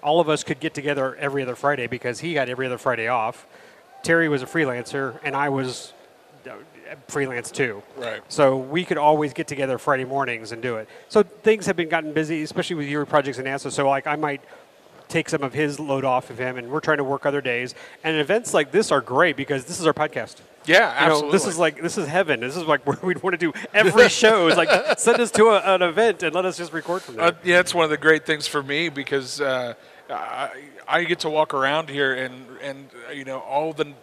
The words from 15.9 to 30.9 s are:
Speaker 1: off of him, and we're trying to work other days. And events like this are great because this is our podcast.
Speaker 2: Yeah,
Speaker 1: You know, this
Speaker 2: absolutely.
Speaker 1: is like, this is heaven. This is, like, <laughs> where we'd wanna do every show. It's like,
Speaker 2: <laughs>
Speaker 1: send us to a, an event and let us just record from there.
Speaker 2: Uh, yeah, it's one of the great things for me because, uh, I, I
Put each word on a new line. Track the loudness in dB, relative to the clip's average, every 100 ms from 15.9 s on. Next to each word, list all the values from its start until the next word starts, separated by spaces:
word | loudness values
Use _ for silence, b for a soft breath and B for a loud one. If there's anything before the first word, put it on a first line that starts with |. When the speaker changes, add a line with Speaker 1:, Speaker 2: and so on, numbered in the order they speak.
| -2
Speaker 1:
off | 0 -2 -2
of | -8
him, | -8 -8
and | -6
we're | -6
trying | 0 0
to | 0
work | -2 0
other | -2
days. | -2 -4 -4 -10 B B
And | -2 -2
events | 2 0 2
like | 0 2
this | 0 2
are | 2
great | 2 2 2 2
because | -4 -4 -4
this | -2
is | 0
our |
podcast. | 2 -2 -4 -10 -12 -20 _ 4
Speaker 2:
Yeah, | 4 4 2
Speaker 1:
You | 4
know, | 4 2
this | 0 0
Speaker 2:
absolutely. |
Speaker 1:
is | 0
like, | 0 0
this | -6 -4
is | -2
heaven. | 0 0 -2
This | -2 -6
is, |
like, | 0 0 0
<laughs> |
where | -2
we'd | -2 -2
wanna | -2 0
do | -2 -4 B
every | 4 6 8 8
show. | 8 6 6 6
It's | 6
like, | 6
Speaker 2:
<laughs> | 4 4 2
Speaker 1:
send | 4 4
us | 2
to | 6 6
a, | 6 4 2
an |
event | 2 4 2 2
and | -2 0
let | -2
us | -4
just | -8
record | -8 -4 -6
from | -6 0
there. | 0
Speaker 2:
Uh, | 2
yeah, | 2 4
it's | 4
one | 0
of | 0
the | 0
great | 2 0 2
things | -4 -2
for | -6
me | -4 -4 -4
because, | -6 -4 -4 -4 -6
uh, | -2 -2 -4 -10 B B -12
I, | -10 -8 -8 -8 -10 -20 -20
I | -2